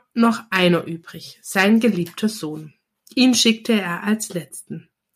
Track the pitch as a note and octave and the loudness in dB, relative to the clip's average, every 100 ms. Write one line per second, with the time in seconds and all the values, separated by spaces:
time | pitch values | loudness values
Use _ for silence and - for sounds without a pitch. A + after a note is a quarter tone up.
0 | _ A#3 A#3 A3 - F#3+ F3+ E3+ - E3 | _ 2 2 2 -2 0 2 2 -2 -12
1 | - E3 - - - G3 G3 A3+ A#3 F3+ | -14 -20 -20 -20 -6 0 4 4 4 0
2 | E3 - G#3+ - D3+ D#3 D3+ _ _ _ | -4 -4 -6 -6 -10 -12 -14 _ _ _
3 | _ - B3+ A#3 A#3 A3 - G#3+ F3+ E3+ | _ 2 4 4 2 0 0 0 0 -4
4 | G3+ G#3+ - F3 D3 - - D#3+ - _ | -2 -2 -4 -8 -10 -16 -16 -16 -16 _
5 | _ | _